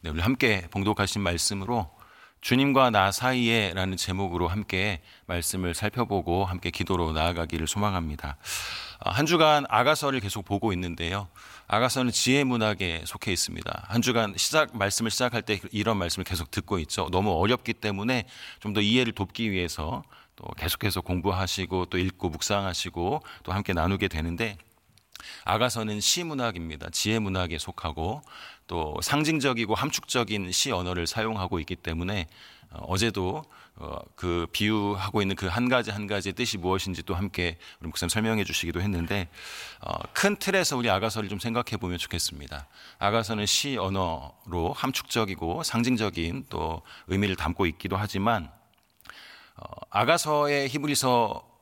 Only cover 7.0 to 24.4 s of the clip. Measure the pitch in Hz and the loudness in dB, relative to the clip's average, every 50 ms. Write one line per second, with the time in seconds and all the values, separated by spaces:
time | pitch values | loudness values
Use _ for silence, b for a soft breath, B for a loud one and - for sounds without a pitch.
7 | 85 80 78 78 78 87 87 85 82 78 - 80 80 78 - 101 101 104 98 92 | 2 2 2 2 2 2 2 0 -2 -2 -2 -2 -2 -2 0 0 0 0 0 0
8 | 82 78 73 71 - 73 73 - B B B B B B B B B B B B | -2 -4 -6 -6 -8 -10 -10 -10 B B B B B B B B B B B B
9 | - - 90 113 151 151 170 165 160 156 151 147 139 - 113 107 123 139 156 147 | -4 -2 0 0 2 4 4 6 6 6 6 4 4 2 2 4 6 6 4 4
10 | 151 139 135 127 101 98 - 110 92 - 101 98 104 113 95 87 90 87 85 - | 2 0 0 0 -2 -2 -4 -6 -4 -2 -2 0 2 0 0 0 -2 -4 -4 -4
11 | 85 85 92 101 101 92 B B B B B B B B - 107 120 127 - 135 | -4 -2 -2 -4 -6 -8 B B B B B B B B 0 2 2 2 2 2
12 | 127 120 107 - - 123 131 143 143 131 123 117 110 107 104 90 98 87 82 82 | 0 2 2 2 4 4 4 4 4 4 2 2 2 2 2 0 -2 -2 -2 -4
13 | - - - - - 110 92 85 - - 85 - - - 50 50 - - 101 120 | -6 -8 -10 -6 -2 -2 0 0 0 -2 -4 -8 -8 -8 -8 -8 -8 -2 0 2
14 | - 127 117 113 113 101 95 92 - - 147 156 151 120 - 117 98 101 - - | 4 4 4 4 4 2 0 0 0 4 4 4 4 4 2 0 2 2 2 2
15 | 113 113 - - 127 120 113 113 - - 107 98 - 98 - 107 104 113 110 101 | 0 0 2 2 0 2 2 0 0 2 0 0 0 -4 -2 0 2 2 2 2
16 | 90 85 - - 90 - 95 85 82 - - 110 - - 107 92 78 - - - | 2 0 -2 -4 -2 -2 -2 -4 -4 -2 -2 -4 -2 0 0 0 0 -2 -2 -2
17 | 90 76 87 92 98 107 90 80 92 104 123 120 - - 110 _ - 107 98 98 | -2 2 2 2 4 4 4 4 4 4 2 2 0 -6 -6 _ -2 -2 -2 0
18 | 104 117 131 120 104 B B B B B B B - 104 101 110 104 104 113 127 | 0 0 0 0 -2 B B B B B B B -8 -2 0 2 4 6 6 4
19 | 127 117 107 - 98 90 - - 113 110 98 92 87 82 - - 76 78 120 131 | 4 2 0 -2 -4 -4 -2 -2 -2 0 0 0 0 -2 -2 -4 -4 -4 -4 -6
20 | 156 B B B B B B - - - - - - 85 - - - 104 90 92 | -8 B B B B B B -16 -14 -14 -10 -6 -4 -4 -4 -2 -2 -2 -2 -2
21 | - - 90 90 78 101 92 92 95 87 - - 92 82 92 92 90 - - 92 | -2 -2 -2 0 0 0 0 0 0 -2 -2 -4 -4 -2 -2 -2 -2 0 0 0
22 | 92 95 - - - 90 78 80 - - 104 101 98 95 87 - - 92 - 85 | 0 0 -2 -2 -4 -4 -2 -2 -2 0 0 0 0 -2 -4 -4 -6 -6 -4 -2
23 | 85 92 131 156 B B B B B - 92 98 101 - 95 85 80 87 98 92 | -2 0 0 -2 B B B B B -4 -4 -2 0 0 0 2 2 2 2 2
24 | 98 95 - 78 78 85 85 82 | 0 -2 -2 -2 -2 -2 -2 -2